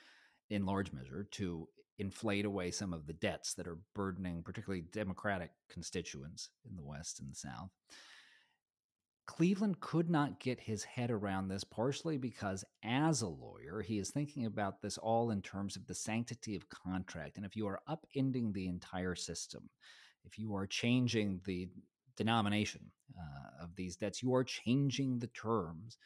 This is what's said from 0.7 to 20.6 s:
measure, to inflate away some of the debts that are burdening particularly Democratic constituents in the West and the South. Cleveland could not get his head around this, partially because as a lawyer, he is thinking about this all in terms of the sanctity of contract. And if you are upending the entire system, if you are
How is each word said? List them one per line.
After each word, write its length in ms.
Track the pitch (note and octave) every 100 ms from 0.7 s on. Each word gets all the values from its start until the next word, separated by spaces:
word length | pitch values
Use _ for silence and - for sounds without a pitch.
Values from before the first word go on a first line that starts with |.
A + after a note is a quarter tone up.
| G2 F2+
measure, 360 | D2 C2 D2 G2+
to 380 | - F#2 E2 - _ _ -
inflate 460 | G2 - A2 G2+
away 260 | G#2 G2 F2+
some 220 | - G2
of 140 | E2 D2+
the 60 |
debts 420 | D#2+ G2+ E2 -
that 140 | - F2
are 100 | E2+ -
burdening 480 | G#2 G2 F#2 F#2 E2+
particularly 400 | F2 G#2 G2 F#2+ E2+
Democratic 580 | G#2+ G2+ F2+ G#2 F#2+ E2+ - -
constituents 840 | - - F#2 E2 C#2 D2 F#2 - _ A#2
in 80 | F#2+
the 60 |
West 380 | C#2+ D2 - -
and 100 | -
the 40 |
South. 360 | - C2+ B1 F#2+ - _ - - - - - _ _ _ _ _ _ _ _ -
Cleveland 520 | - F3 G3 G#3+ F3
could 280 | - D#3+ E3+
not 320 | D#3+ C#3+ -
get 180 | B2+ A#2+
his 260 | - G#2
head 260 | - - A#2+
around 380 | A2 G2+ F#2+ F#2+
this, 140 | G2
partially 540 | - - B2+ C#3 E3 D3
because 480 | B2 - G#2 F#2+ - _
as 380 | G#2+ B2+ D#3+ C#3
a 80 | G2+
lawyer, 540 | C#2+ - - D2 G#2
he 160 | G#2 G#2
is 120 | F#2+
thinking 360 | C#3+ D3 C#3 A2+
about 340 | A2 G2 -
this 160 | G#2 -
all 360 | A2 A2+ A#2
in 100 | G2+
terms 340 | - G2 G2 F#2+
of 100 | -
the 80 |
sanctity 640 | F#2 - A2 A#2 A#2 - G2+
of 120 | -
contract. 640 | - F2 F#2 F#2 E2+ C#2 F2+
And 80 |
if 100 | G2+
you 120 | G#2+ G#2
are 160 | F#2+ -
upending 640 | D#3 - C#3 C3 B2+ A2+
the 140 | G2 F#2
entire 460 | F2+ - F#2 F#2
system, 540 | F2 - E2 - - - - - - - _
if 140 | F2+ -
you 180 | A2
are 100 | G2